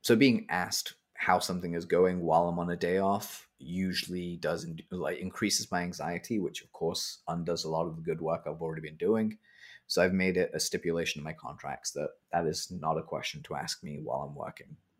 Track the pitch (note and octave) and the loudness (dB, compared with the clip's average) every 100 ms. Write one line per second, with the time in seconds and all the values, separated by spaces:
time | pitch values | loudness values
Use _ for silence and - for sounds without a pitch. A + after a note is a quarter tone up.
0 | - A2+ C#3 A2 - F2+ F2+ - - - | 6 8 8 6 0 -2 0 -4 -4 -12
1 | _ - - F2+ - F2+ F2 E2+ E2+ E2+ | _ -4 4 4 4 -2 -2 -4 2 6
2 | F#2 F2+ E2+ D#2+ F2 E2+ F2 F2 F2 F#2 | 6 4 4 4 4 0 -2 0 2 2
3 | G2 G2+ - - - _ C#2 F2+ F#2+ F#2 | 2 0 -2 -14 -18 _ -8 -2 -2 -2
4 | - F2+ F2 E2+ D#2 E2 E2 E2 - F#2 | -4 -4 -4 -4 -2 -2 -4 -10 -8 -4
5 | D2 F2+ F#2 - G#2 - A2+ F2+ F2 F2+ | -2 -2 -6 -2 0 0 0 -2 -2 -4
6 | D2+ F2 - A2 F#2 - - - E2 - | -4 -4 -2 -2 -2 -6 -14 -4 -2 -2
7 | - - - E2+ E2 E2+ D#2+ D#2+ E2+ D#2+ | -6 -8 -6 -4 -2 -2 0 0 -2 -4
8 | E2 D#2+ D#2+ E2 D#2 D#2 E2 D#2+ D#2 D#2 | -4 -2 -2 -2 -4 -6 -6 -6 -10 -2
9 | F2 A2 A2 A2 _ - - - _ - | 2 4 2 -2 _ -20 -20 -20 _ 4
10 | F#2 F#2+ F#2 F2+ F2 D#2 - - E2+ E2 | 4 6 4 4 2 0 -2 -2 0 0
11 | D#2+ D2 D2 D#2 - D2 C#2+ C2+ - - | 0 -4 -6 -8 -10 -10 -8 -8 -6 -4
12 | D2+ - _ E2+ E2 D#2+ - F2+ D#2 D#2+ | -6 -8 _ 0 0 -2 -6 -4 0 0
13 | E2 D#2+ - D2+ C#2 C#2+ - - - D2 | -2 -6 -6 -8 -8 -8 -6 -8 -8 -8
14 | D#2 C2 C#2+ C#2+ - - - - _ | -4 -4 -4 -8 -10 -10 -18 -20 _